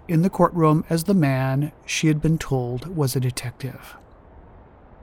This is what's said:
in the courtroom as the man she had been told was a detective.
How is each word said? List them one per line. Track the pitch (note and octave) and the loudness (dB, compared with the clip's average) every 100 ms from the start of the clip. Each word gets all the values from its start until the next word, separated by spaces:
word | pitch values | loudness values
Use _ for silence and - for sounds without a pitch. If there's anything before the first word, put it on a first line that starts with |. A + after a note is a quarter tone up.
| - | -2
in | D#3+ | 0
the | F#3+ | 2
courtroom | - E3+ F3 D#3 D#3 - | 2 2 4 2 2 0
as | E3 | -2
the | E3 | 2
man | G3 C#3 C3 C3+ C3+ D3 - - | 2 2 2 0 -2 -4 -8 -8
she | - D#3 | 0 0
had | D3+ | 2
been | D#3 D#3+ | 0 0
told | - C3+ A#2+ B2 D3+ F3+ | 0 -2 -2 -6 -6 -2
was | C3+ C3+ | -2 0
a | |
detective. | B2+ B2 A#2+ - B2+ - - - - - - - - - - - - - | -2 -4 -10 -10 -12 -12 -18 -20 -20 -20 -20 -20 -20 -20 -20 -20 -20 -20